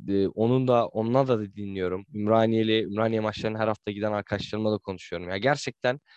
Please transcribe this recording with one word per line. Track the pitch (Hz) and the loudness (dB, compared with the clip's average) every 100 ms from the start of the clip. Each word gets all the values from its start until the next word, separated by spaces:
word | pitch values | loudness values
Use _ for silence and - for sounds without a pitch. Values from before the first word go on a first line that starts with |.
| - | -2
e, | 98 95 | 0 0
onun | - 117 131 127 | 2 2 2 4
da, | 120 110 | 2 2
onunla | 107 113 131 131 | -2 0 2 2
da | 113 101 101 | 0 -2 -8
dinliyorum. | 101 95 90 92 101 | -8 -4 -2 -4 -6
Ümraniyeli, | 104 104 113 113 113 110 110 | -4 4 4 6 4 2 2
Ümraniye | 101 104 113 110 | 0 0 0 0
maçlarına | 107 - 110 110 | -2 -4 -4 -2
her | 110 | -2
hafta | 107 107 | -2 -6
giden | 101 107 | -4 -2
arkadaşlarımla | 104 - 101 - 107 107 | -2 -4 -6 -4 -2 -2
da | 107 | -2
konuşuyorum. | - 90 - 85 90 | -6 -10 -8 -8 -6
Ya | 98 | -2
gerçekten | 127 143 - - 123 135 _ | 0 0 -4 -4 -4 -4 _